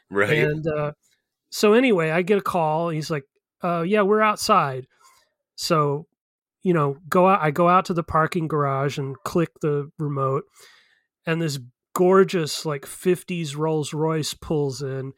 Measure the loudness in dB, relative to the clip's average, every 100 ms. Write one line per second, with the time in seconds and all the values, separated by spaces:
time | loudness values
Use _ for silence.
0 | _ 0 2 2 0 0 -4 -4 -6 -8
1 | _ _ _ _ _ 0 4 6 4 4
2 | 2 0 2 0 0 -2 0 0 -2 -4
3 | -4 -6 -8 _ _ _ -4 -2 0 2
4 | 4 4 2 0 2 2 2 -4 -12 _
5 | _ _ _ _ _ -10 0 2 2 -2
6 | -8 _ _ _ _ _ 0 2 0 -2
7 | -2 4 4 4 2 2 4 4 2 -4
8 | -2 0 0 0 -2 -2 -2 -2 -2 -4
9 | -8 -8 -4 -2 -2 _ -4 -2 -4 -6
10 | -6 -2 -2 -2 -6 _ -20 _ _ _
11 | _ _ -6 -4 -2 -6 -10 _ _ 0
12 | 4 6 4 0 -4 -6 -6 -8 -10 -4
13 | -2 -2 -2 -6 -6 -4 -2 -2 -4 -4
14 | -2 -2 -4 -8 -4 -2 -2 -4 -8 -8
15 | -10